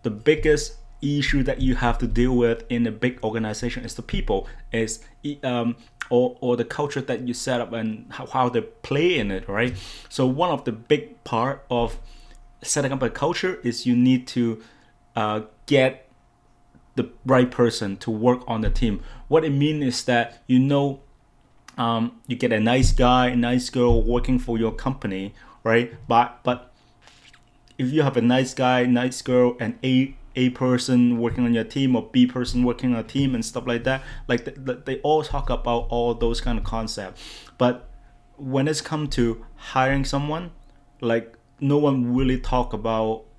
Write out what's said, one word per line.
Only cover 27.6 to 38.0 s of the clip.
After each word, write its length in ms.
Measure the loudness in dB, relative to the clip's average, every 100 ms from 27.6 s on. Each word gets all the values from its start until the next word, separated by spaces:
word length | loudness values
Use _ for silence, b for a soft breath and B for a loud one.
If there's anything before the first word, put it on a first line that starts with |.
| _ -6
if 120 | -2
you 120 | 2
have 140 | 2 2
a 60 |
nice 320 | 4 2 0
guy, 300 | 0 2 2
nice 380 | 4 2 0 -4
girl, 340 | 0 4 4 2
and 200 | -6 -4
A, 320 | 2 2 2 -4 -10 0
A 140 | 0
person 680 | 2 0 2 2 4 4 2
working 260 | -2 0
on 100 | 0
your 100 | 0
team 320 | 0 0 2 0
or 120 | 2
B 140 | 4 4
person 360 | 2 -2 0
working 320 | 0 0 -2
on 60 | -2
a 20 |
team 320 | -2 -2 0
and 100 | 0
stuff 220 | -4 -6 -4
like 180 | -2
that, 180 | -2 -2 B B -2
like, 160 | -2
th-, 120 | -2 -10 -8
th-, 180 | -6
they 160 | -6 -4
all 220 | 0 0
talk 280 | 0 -4 -2
about 360 | -2 0 -2 -2
all 260 | -2 -2
those 260 | 0 -2 -2
kind 180 | -2 -2
of 60 |
concepts. 580 | -4 -6 -6 -8 -12 -14 B B B 0
But 300 | 0 0 -10 -20